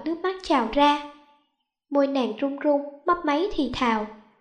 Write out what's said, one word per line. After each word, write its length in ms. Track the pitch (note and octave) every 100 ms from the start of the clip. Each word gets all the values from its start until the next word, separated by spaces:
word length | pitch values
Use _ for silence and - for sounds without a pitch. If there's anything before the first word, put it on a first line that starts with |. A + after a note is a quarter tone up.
| D#4
nước 140 | E4
mắt 160 | F#4 F#4
trào 260 | - C#4 A3
ra. 420 | C#4+ D4 D4 - - - _ _ _ _ _ _
Môi 180 | C#4+ C#4
nàng 260 | C4+ A3+ A3
run 220 | C#4 C#4
run, 220 | D4+ C#4+ - - F4
mấp 200 | F4 D#4
máy 240 | D4 G4+
thì 180 | - B3
thào 340 | - B3 A3 G#3 - _ _